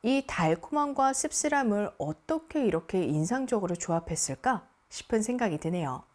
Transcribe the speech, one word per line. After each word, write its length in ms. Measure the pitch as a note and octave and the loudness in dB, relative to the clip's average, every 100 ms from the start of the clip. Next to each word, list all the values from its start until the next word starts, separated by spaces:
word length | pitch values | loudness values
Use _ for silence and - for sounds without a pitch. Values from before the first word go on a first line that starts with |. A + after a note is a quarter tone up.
이 220 | A3 C4+ C4+ | 4 2 0
달콤함과 880 | - E3 E3+ - D4 D4 C4+ C4+ | 0 2 2 0 0 0 2 2
씁쓸함을 760 | C4+ D4+ - D4+ C#4+ B3 G3+ G#3 - | 2 -2 -2 0 2 2 0 -2 -4
어떻게 720 | D3 - - A3 - G#3 G3+ | -6 -6 -4 -4 -2 0 2
이렇게 360 | E3 E3 F#3+ | 0 0 0
인상적으로 720 | D#3 D3+ D#3+ B3+ C4 A3+ F#3 | 2 2 0 -2 0 0 0
조합했을까 920 | F3 - E3 E3+ D#3+ - C3 C4 A#3 - _ _ | -4 0 -2 0 -4 -2 -2 0 -2 -4 _ _
싶은 320 | - - A#3 | -16 -2 0
생각이 360 | A3 B3 A3+ D3+ | 0 0 0 0
드네요. 440 | E3 F3+ D3+ B2+ - | -2 -2 -2 -6 -10